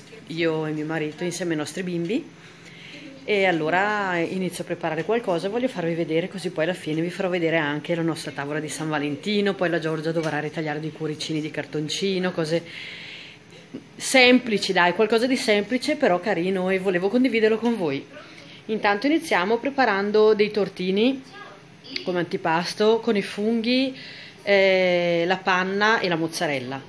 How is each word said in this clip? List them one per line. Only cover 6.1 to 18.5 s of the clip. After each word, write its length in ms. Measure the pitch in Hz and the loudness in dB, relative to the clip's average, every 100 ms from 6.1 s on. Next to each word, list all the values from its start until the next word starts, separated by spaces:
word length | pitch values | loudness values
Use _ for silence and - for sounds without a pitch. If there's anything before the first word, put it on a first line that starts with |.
| 160 190 | 0 -2
così 240 | 190 175 | -4 -6
poi 140 | 160 | -2
alla 100 | 160 | -2
fine 260 | 175 156 160 | -2 -4 -2
vi 100 | 170 | -2
farò 180 | 175 190 | -2 -2
vedere 280 | 180 160 160 | 0 2 2
anche 380 | 147 147 151 | 0 -2 -2
la 80 | 170 | -2
nostra 300 | 165 156 156 | 0 -2 -6
tavola 260 | 151 143 151 | -6 -6 -4
di 100 | 156 | -6
San 200 | 139 156 | -6 -4
Valentino, 680 | 151 147 139 202 208 202 | -2 -2 -4 -2 0 0
poi 140 | 190 175 | 0 0
la 100 | 170 | 0
Giorgia 320 | 160 160 156 | -2 -4 -2
dovrà 300 | 165 156 147 | -2 -2 -2
ritagliare 400 | 151 165 156 147 | -4 -4 -4 -4
dei 100 | 156 | -6
cuoricini 500 | 151 156 151 - 156 | -6 -6 -6 -4 -4
di 120 | 151 | -4
cartoncino, 800 | 151 143 156 151 - 196 185 185 | -6 -6 -4 -4 -2 -2 0 -2
cose 320 | 175 156 165 - - - - - - - - - - - - - | -2 -2 -2 -4 -12 -14 -14 -16 -16 -18 -20 -20 -20 -18 -18 -16
semplici, 800 | - - 262 247 247 240 202 - | -8 2 6 8 6 4 -2 2
dai, 200 | 180 175 | 4 4
qualcosa 360 | 175 214 226 247 | 4 2 2 2
di 80 | 262 | 0
semplice 580 | - 208 196 247 - | 2 2 2 -2 -2
però 240 | 302 233 175 | 0 2 2
carino 500 | 214 170 180 190 180 | 0 0 0 0 0
e 120 | 190 | 0
volevo 280 | 190 180 196 | 0 0 2
condividerlo 500 | 240 254 220 214 220 | 2 2 4 2 2
con 180 | 233 220 | 0 0
voi. 280 | 160 135 - - - - - | 0 -4 -8 -16 -20 -20 -20